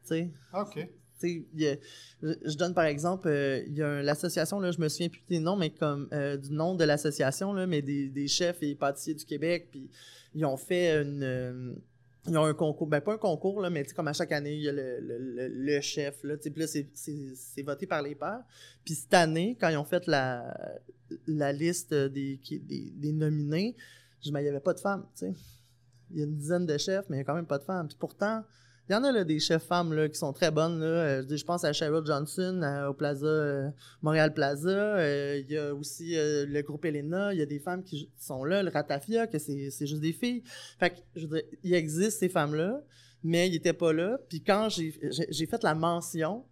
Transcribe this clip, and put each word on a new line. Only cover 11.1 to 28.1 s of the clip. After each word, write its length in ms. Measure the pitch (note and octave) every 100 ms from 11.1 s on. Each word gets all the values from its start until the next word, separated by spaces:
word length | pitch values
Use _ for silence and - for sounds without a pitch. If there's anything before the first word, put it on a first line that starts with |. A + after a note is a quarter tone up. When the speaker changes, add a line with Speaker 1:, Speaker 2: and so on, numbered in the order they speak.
| C#3+
Speaker 1:
euh, 520 | C3+ B2+ B2 B2+ B2+ - - _ _ _ -
ils 120 | D#3+
ont 60 |
un 100 | D#3
concours, 320 | D3+ D#3 D3 D#3
ben 160 | D3+
pas 120 | D3
un 40 | G#3+
concours, 420 | G#3 D3+ F#3+ G3
là, 80 | F3+
mais 140 | E3
tu 80 | C#3
sais, 40 |
comme 140 | - D3+
à 60 |
chaque 180 | C#3+ D#3+
année, 220 | D3+ D3
il 80 | D3+
y 60 | D3
a 40 |
le, 260 | C#3+ C3 B2
le, 180 | B2 A#2+
le, 300 | C3 A#2+ B2+
le 320 | A2+ C3+ C#3+
chef, 400 | C#3 - C#3+ C#3
là, 140 | C#3+ D3
tu 60 |
sais, 60 | D3+
puis 100 | D3
là, 40 | D#3+
c'est, 220 | D3+ C#3
c'est, 400 | - - D3 C3+
c'est 280 | C3 - -
voté 240 | C#3+ C#3+ F#3+
par 140 | D#3+
les 140 | C#3+
pairs. 260 | D3 D3 A3+ B3 - - -
Puis 120 | -
cette 180 | D#3 -
année, 460 | F#3 E3 D#3+ F#3+ B3
quand 80 | E3+
ils 80 | D3+
ont 80 |
fait 220 | D3 F3+ F3
la, 500 | D3 C3 A#2+ A#2+ - - - - - - - -
la 260 | D3+ C#3+
liste 400 | C#3+ E3 F3+ -
des, 480 | D3+ C#3 C#3 C#3 C3+
qui, 180 | - D3+
des, 320 | C#3+ C#3+ - -
des 160 | D3
nominés, 640 | D#3 D#3 D3+ D3 D#3 G#3+ B3 - - - _
je, 60 | D3
ben, 100 | C#3+
il 60 | C#3+
y 20 |
avait 120 | C#3+
pas 140 | F3+
de 60 | E3+
femmes, 260 | G3 G3 - -
tu 80 | F3+
sais. 80 | F3+ - - _ _ _ _ -
Il 60 | D#3+
y 40 |
a 20 |
une 120 | D3 D3+
dizaine 300 | D3 F3 F3
de 100 | C#3+
chefs, 260 | - F#3+ G3
mais 80 | C3+
il 40 |
y 20 |
a 20 |
quand 100 | C3+
même 120 | D#3+ E3
pas 100 | C#3+
de 40 |
femmes. 220 | - F#3 D#3
Puis 80 | -
pourtant, 460 | E3